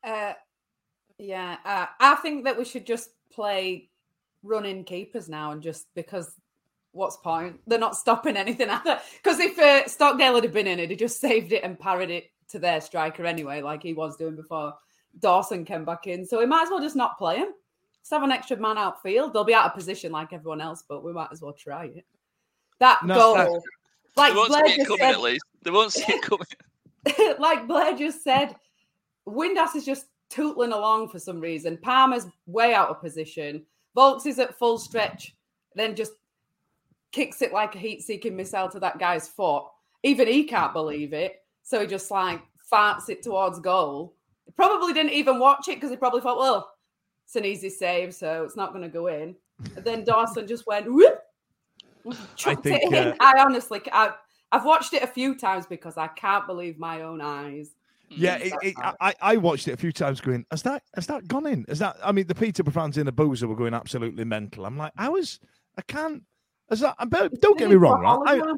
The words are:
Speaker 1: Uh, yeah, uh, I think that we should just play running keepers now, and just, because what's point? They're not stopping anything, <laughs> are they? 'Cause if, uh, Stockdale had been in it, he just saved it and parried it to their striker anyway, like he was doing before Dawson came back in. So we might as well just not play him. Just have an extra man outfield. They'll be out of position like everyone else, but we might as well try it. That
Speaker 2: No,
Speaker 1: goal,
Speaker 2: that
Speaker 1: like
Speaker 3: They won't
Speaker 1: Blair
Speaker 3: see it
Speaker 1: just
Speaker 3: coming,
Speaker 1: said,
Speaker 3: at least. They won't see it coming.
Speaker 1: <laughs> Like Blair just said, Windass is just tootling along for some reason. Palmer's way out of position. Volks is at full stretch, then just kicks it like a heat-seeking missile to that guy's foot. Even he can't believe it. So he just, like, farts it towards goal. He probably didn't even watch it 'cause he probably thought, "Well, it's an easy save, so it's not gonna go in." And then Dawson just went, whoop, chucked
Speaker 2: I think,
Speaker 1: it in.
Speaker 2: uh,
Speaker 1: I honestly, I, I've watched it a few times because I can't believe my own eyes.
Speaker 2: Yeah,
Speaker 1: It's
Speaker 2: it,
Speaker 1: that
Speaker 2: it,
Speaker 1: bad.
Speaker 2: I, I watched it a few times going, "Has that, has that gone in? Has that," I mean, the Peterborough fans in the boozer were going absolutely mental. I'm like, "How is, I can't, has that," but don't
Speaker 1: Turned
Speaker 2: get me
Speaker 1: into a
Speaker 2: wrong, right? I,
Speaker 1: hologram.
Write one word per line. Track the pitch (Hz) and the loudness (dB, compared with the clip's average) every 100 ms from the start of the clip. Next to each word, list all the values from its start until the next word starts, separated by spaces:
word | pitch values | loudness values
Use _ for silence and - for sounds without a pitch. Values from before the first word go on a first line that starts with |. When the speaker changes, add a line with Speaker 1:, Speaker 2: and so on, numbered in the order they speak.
Speaker 1:
Uh, | 240 214 208 - _ _ _ _ _ _ _ _ | -8 -6 -6 -8 _ _ _ _ _ _ _ _
yeah, | 202 190 180 175 | -12 -10 -8 -10
uh, | - 196 180 - | -6 -4 -6 4
I | 269 294 | 4 4
think | 320 294 | 0 -4
that | 262 233 | -4 -4
we | |
should | 247 254 196 | -6 -10 -8
just | 226 - _ _ | -8 -8 _ _
play | - 208 196 190 180 _ _ _ _ _ _ | -8 -4 -4 -4 -8 _ _ _ _ _ _
running | 202 214 202 190 | -6 -4 -4 -10
keepers | 180 180 214 240 160 | -10 -12 -10 -12 -12
now, | 151 151 | -10 -10
and | 151 | -10
just, | 156 156 - | -12 -12 -14
because | - 165 196 160 - _ _ _ _ _ | -14 -10 -12 -12 -18 _ _ _ _ _
what's | 170 214 - | -8 -8 -6
point? | 170 165 175 165 - | -6 -4 -6 -14 -2
They're | 226 | 0
not | 220 - | 0 -2
stopping | - 233 302 202 | 0 2 2 -2
anything, | 196 240 226 | -4 -4 -4
<laughs> | |
are | 208 | -2
they? | 339 277 - - | -2 -2 -4 -4
'Cause | - 294 | 0 2
if, | 370 370 | 0 6
uh, | 294 277 - | 8 8 4
Stockdale | - 285 254 262 240 | 2 4 6 4 4
had | 226 | 2
been | 196 196 | -2 -2
in | 180 | -4
it, | 170 | -4
he | 190 | -4
just | 233 - | -4 -2
saved | 277 226 170 | 0 0 2
it | 202 | -4
and | 185 180 | -4 -8
parried | 196 180 180 | -4 -2 -2
it | 170 - _ _ | -6 -10 _ _
to | 185 | -6
their | 175 160 | -2 -2
striker | 156 175 160 160 | -4 -6 -6 -4
anyway, | 170 165 147 143 | -6 -6 -8 -8
like | 143 151 | -8 -10
he | 170 | -10
was | 160 156 143 | -8 -8 -8
doing | 160 156 | -10 -10
before | 156 160 147 143 _ _ _ - | -10 -8 -8 -12 _ _ _ -2
Dawson | 202 185 196 190 | 2 2 2 -8
came | 165 175 | -8 -8
back | 156 170 196 | -8 -8 -8
in. | 180 185 | -10 -4
So | 226 | -2
we | 240 | 2
might | 320 | 2
as | 339 | 2
well | 381 | -2
just | 302 294 | -4 -2
not | 240 - | -4 -2
play | 180 190 | -4 -2
him. | 392 - _ _ _ _ | -4 -10 _ _ _ _
Just | - | -6
have | 302 | -2
an | 277 | 0
extra | 254 - 233 | -2 -4 -4
man | 220 214 | -2 -2
outfield. | 196 - 190 214 294 | -4 -6 -2 0 0
They'll | 220 | 0
be | 208 | 4
out | 226 170 | 4 4
of | |
position | 196 175 202 170 | 0 -10 -10 -8
like | 160 156 | -10 -10
everyone | 175 156 151 | -14 -12 -10
else, | 160 165 - | -10 -14 -14
but | 143 | -14
we | 165 | -12
might | 170 160 | -10 -12
as | 160 | -12
well | 147 | -18
try | 147 - 143 160 | -16 -14 -14 -14
it. | - _ _ _ _ _ _ _ _ | -18 _ _ _ _ _ _ _ _
That | 254 233 | 6 8
Speaker 2:
No, | 175 | 4
Speaker 1:
goal, | 190 226 208 | 8 8 8
Speaker 2:
that | 175 170 - _ _ _ _ - | 4 0 -6 _ _ _ _ 4
Speaker 1:
like | 285 | 6
Speaker 3:
They | 202 | 6
won't | 226 | 4
Speaker 1:
Blair | 294 302 | 4 4
Speaker 3:
see | |
it | 285 | 4
Speaker 1:
just | 277 | 0
Speaker 3:
coming, | 208 | 4
Speaker 1:
said, | 262 | 4
Speaker 3:
at | - | 4
least. | 117 127 - _ | 0 -2 -6 _
They | - | 0
won't | 185 214 | 2 2
see | - - | 0 -2
it | - | -2
coming. | - 208 - - _ _ _ _ - | 0 -4 -4 -18 _ _ _ _ -4
Speaker 1:
<laughs> | - 415 285 | 2 2 4
Like | 302 311 233 | 2 0 0
Blair | 330 311 359 | 0 2 0
just | 294 - | -6 -6
said, | - 262 285 - _ _ _ _ _ _ - | 0 2 2 -6 _ _ _ _ _ _ -10
Windass | 220 339 392 339 311 | -4 -2 0 0 -2
is | |
just | 269 269 - _ _ | -6 -8 -8 _ _
tootling | - 302 - 240 | -6 -6 -2 -2
along | 214 214 220 220 | -2 0 0 -2
for | 185 | -12
some | - 170 | -12 -10
reason. | 165 160 165 170 | -8 -6 -6 -8
Palmer's | 220 254 262 247 185 _ - | -2 4 4 2 -6 _ -8
way | 185 233 | 0 2
out | 220 190 | 4 2
of | 156 | -2
position. | 165 147 156 - 147 151 - _ _ | -10 -10 -12 -10 -10 -10 -16 _ _
Volks | - 269 262 294 | 6 6 6 -4
is | 247 | -2
at | 247 - | -2 0
full | 240 233 | 0 0
stretch, | - 233 208 - - _ _ _ _ | -4 -4 -4 -6 -20 _ _ _ _
then | 185 220 | -6 -6
just | 214 214 - _ _ _ _ _ _ _ _ _ | -4 -10 -10 _ _ _ _ _ _ _ _ _
kicks | - 277 - | -4 -4 -2
it | 247 | -2
like | 190 214 | -2 -4
a | 196 | -4
heat-seeking | 214 202 - 208 233 185 | -10 -10 -10 -8 -8 -8
missile | 190 202 185 | -8 -6 -6
to | 196 | -4
that | 180 160 | -6 -2
guy's | 180 175 156 | -2 -2 -6
foot. | - 185 143 - _ _ _ | -4 0 0 -4 _ _ _
Even | 269 262 226 | 0 4 4
he | 262 | 4
can't | 302 233 156 | 2 0 -2
believe | 165 156 147 147 | -2 -4 -6 -6
it. | 151 185 - _ _ | -6 -6 -8 _ _
So | - 226 | -4 -2
he | 202 | -2
just, | 190 - | -6 -4
like, | 196 185 170 - _ - | -2 -2 -4 -12 _ 0
farts | 220 208 - - | 4 4 2 -6
it | 208 | -10
towards | 240 190 190 175 | -4 -2 -2 -2
goal. | 175 185 156 143 175 _ _ _ _ | 0 0 0 -4 -12 _ _ _ _
He | |
probably | - 392 415 349 | 2 4 4 0
didn't | 311 302 | 0 0
even | 285 277 247 | 0 2 4
watch | 262 269 - | 6 4 0
it | - | -8
'cause | 285 | -8
he | 247 | -2
probably | 254 247 | -2 0
thought, | 254 254 | -2 0
"Well, | 262 208 170 _ _ _ _ _ | 2 0 -2 _ _ _ _ _
it's | _ 233 | _ -6
an | |
easy | 202 202 190 | -4 -6 -10
save, | 190 180 180 180 | -6 -2 -2 -4
so | 180 165 160 | -8 -6 -6
it's | 156 - | -6 -6
not | 190 | -8
gonna | 190 175 | -8 -10
go | 165 175 | -6 -6
in." | 156 156 180 _ _ - - | -6 -10 -14 _ _ -16 -8
And | |
then | - 226 | -6 -4
Dawson | 214 220 226 226 208 | 2 2 2 -4 -8
just | 226 - | -10 -4
went, | 208 208 | -4 0
whoop, | 262 466 640 - _ _ _ _ _ _ _ - - - - | 8 8 8 -10 _ _ _ _ _ _ _ -14 -14 -16 -6
chucked | - 143 147 | -2 0 0
Speaker 2:
I | |
think, | 285 - | 2 4
Speaker 1:
it | - | 4
in. | - | 2
Speaker 2:
uh, | - | 6
Speaker 1:
I | 254 262 | 8 10
honestly, | 269 247 - 208 269 | 6 4 -4 -8 -2
I, | - 214 - _ _ _ | 2 2 0 _ _ _
I've | 247 | 0
watched | 254 320 - | 4 2 4
it | 294 | -2
a | 254 | -2
few | - 262 262 | -2 -4 -2
times | 202 190 170 | -4 -4 -6
because | 170 170 160 | -14 -14 -8
I | 160 | -8
can't | 160 202 202 196 | -6 -2 0 -2
believe | 180 175 156 | -8 -8 -10
my | 165 160 | -10 -10
own | 160 160 | -10 -10
eyes. | 147 143 143 143 147 _ _ _ _ | -8 -8 -10 -14 -16 _ _ _ _
Speaker 2:
Yeah, | - 180 175 | -2 0 0
Speaker 1:
It's | 185 | -4
Speaker 2:
it, | |
Speaker 1:
that | 185 190 | -4 -6
Speaker 2:
it, | 180 | -4
Speaker 1:
bad. | 123 - | -8 -2
Speaker 2:
I, | 190 - | -2 0
I | 196 226 | 2 4
watched | 175 143 - | 2 0 -6
it | |
a | 123 | -6
few | 170 | -6
times | 147 143 135 | -4 -4 -2
going, | 131 123 - | -2 -4 -4
"Has | 160 | -8
that, | 247 285 _ | -6 -6 _
has | - 170 | -10 -6
that | 294 180 | -8 -4
gone | 254 302 | -6 -2
in? | 208 - | -4 -4
Has | 151 | -6
that," | 196 - | -6 -4
I | 190 | -2
mean, | 196 180 | 0 0
the | |
Peterborough | 175 226 185 151 | -2 -2 0 -2
fans | 151 160 139 | -2 -4 -2
in | 143 | -4
the | |
boozer | 120 151 127 117 | 0 0 0 -4
were | |
going | 110 120 | -4 -4
absolutely | 117 - 127 117 90 | -4 -6 -8 -6 -6
mental. | 113 107 104 - 95 | -6 -6 -6 -10 -10
I'm | 135 | -8
like, | 156 - | -10 -6
"How | 226 | -4
is, | 370 330 - _ _ _ - | -2 -4 -10 _ _ _ -18
I | |
can't, | - 285 311 294 _ _ _ _ _ | -12 -8 -8 -8 _ _ _ _ _
has | 214 | 0
that," | 277 - 240 | 0 -2 -2
but | 320 175 - | 0 0 2
don't | |
Speaker 1:
Turned | 415 403 | 4 4
Speaker 2:
get | 226 | 8
me | 196 | 8
Speaker 1:
into | |
a | |
Speaker 2:
wrong, | 170 175 180 247 | 8 6 4 4
right? | 285 | 4
I, | 285 | 2
Speaker 1:
hologram. | 320 | 2